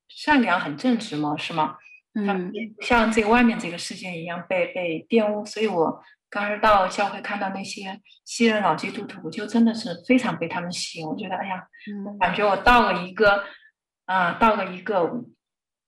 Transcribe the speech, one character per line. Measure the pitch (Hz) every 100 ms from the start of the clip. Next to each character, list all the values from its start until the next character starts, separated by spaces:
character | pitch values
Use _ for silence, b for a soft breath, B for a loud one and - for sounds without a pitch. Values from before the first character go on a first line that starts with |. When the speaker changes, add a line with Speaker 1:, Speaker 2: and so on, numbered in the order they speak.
| _
Speaker 1:
善 | - - 285
良、 | 208 180
很 | 156 147
正 | 254 233
直 | - 151
嘛， | 147 151
是 | -
吗？ | 165 - B B B _ 220
Speaker 2:
嗯。 | 202
Speaker 1:
他 |
们 | 196 180 208 226 -
不 |
像 | - 240 220
这 | 226
个 | 208
外 | 240
面 | 233 185
这 | 170
个 | 170
世 | -
界 | 190 185 165
一 | 170
样 | 175 -
被， | 185 175
被 | 185 175 160 -
玷 | 226 208
污， | 208 208
所 | -
以 | 214
我 | 175 156 - B B -
当 | 208 208
时 | 208
到 | 220 208 185
教 | - 202
会 | 202
看 | - 202
到 | 196
那 | 196
些 | 196 - 190 202 b b -
西 | - 233
人 | 214
老 | 190 160
基 | 196
督 | - 202
徒， | - 156
我 |
就 | 214 208
真 | 233
的 | 226
是 | 214 180 170 -
非 | 254
常 | 208 165
被 | 165
他 | 180
们 | 175
吸 | 180 - 165
引。 | 160
我 | 196
觉 | 190
得， | 185
哎 | 190
呀， | 185 - B B
Speaker 2:
嗯。 | 208 208
Speaker 1:
我 | 202
感 | 202
觉 | 180 208
我 | 190
到 | - 247 214
了 | 180
一 | 180
个， | 185 208 202 B B B _ _ _ -
啊， | 185 175
到 | - 233 214
了 | 185
一 | 180
个 | - 196 165 - - _ _ _ _ _